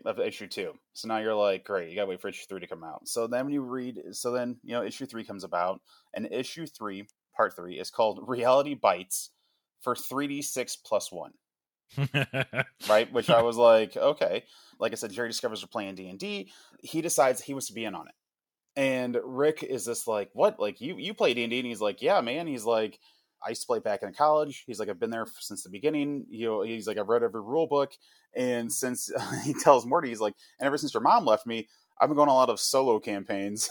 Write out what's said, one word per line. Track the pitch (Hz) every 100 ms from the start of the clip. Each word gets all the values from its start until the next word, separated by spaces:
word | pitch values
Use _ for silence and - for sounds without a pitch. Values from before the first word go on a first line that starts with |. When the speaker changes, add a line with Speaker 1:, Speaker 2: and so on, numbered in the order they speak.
| -
Speaker 1:
Of | 107
issue | 107 - 101
two. | - 87 - _
So | - 113
now | 110
you're | 110 107
like, | 101 95 -
"Great, | 98 82
you | 90
gotta | 98
wait | 90
for | 101
issue | 90 -
three | 95
to | 87
come | 82
out." | 80 76 -
So | 120 113
then | 123 139
when |
you | 143
read, | 127 127 123 110 87 104
so | 123
then, | 123 123 120
you | -
know, | 120
issue | 107 - 135
three | 113 107
comes | 101
about, | 92 87 90 95 _ _ _
and | - 107
issue | 120 131 - 160
three, | - 107 98 104 _ _ -
part | 107 -
three, | 90 78
is | 92
called | - 113 95 107
Reality | 123 120 135 143 135
Bites | 104 90 95 - - _ _ _ _ _
for | - 120
three | - 127 143
D | 143
six | 139 131 120 -
plus | - 101 -
one. | 90 73 _ _ _ _ _ _
Speaker 2:
<laughs> | - 143 143 131 135 131 127 - - -
Speaker 1:
Right? | 107 117
Which | 123 107
I | 117
was | 117 117
like, | 117 113 110 -
"Okay." | 135 151 - 101 - - - -
Like | 117
I | 107
said, | 110
Jerry | 92 120
discovers | 110 120 107
they're | 95
playing | 117 98 95
D | 92
and | 95
D. | 202 - - - - -
He | - 156
decides | 165 160 135 127
he | -
wants | 139 -
to |
be | 107 110
in |
on | 87 76
it. | _ _ _ _ _ _ -
And | 135 127 123 120
Rick | 127 127 147 156
is | 147 127 117
just | 117 -
like, | 107 101
"What? | 110 196 208
Like, | 104 92
you, | 143 185
you | 180
play | 214 190
D | 120
and | 117
D?" | 123
And | 123
he's | 107
like, | 104 95
"Yeah, | 139 196
man." | 120 143 170
He's | 131 107
like, | 113 107 - _ _ _ - 104
"I |
used | 113
to | -
play | 117
back | - 101
in | 101
college." | - 151 151 151 135 -
He's | 107
like, | 104
"I've | 95
been | 113
there | 113
f-, | 110 -
since | - 101
the | 92
beginning." | 95 143 151 143 143 -
You | 110 113
know, | 107
he's | 107 113 104
like, | 104
"I've | 101
read | 117
every | 117 110
rule | 104 151 151
book." | 143 139 - _ _ _ -
And | 127 120 117
since | - 131 123 - 131 -
<laughs> | - 135
he | 143
tells | 156 131 117
Morty, | 160 139
he's | 110
like, | 107 - - -
"And | 139
ever | 143
since | 147
your | 113
mom | 120 233 147
left | 107 117
me, | 113 107 _ _ -
I've | 127
been | 147
going | 147
on | 131
a |
lot | 123
of | 107
solo | - 135 131 107
campaigns." | 113 101 95 101 98 107 -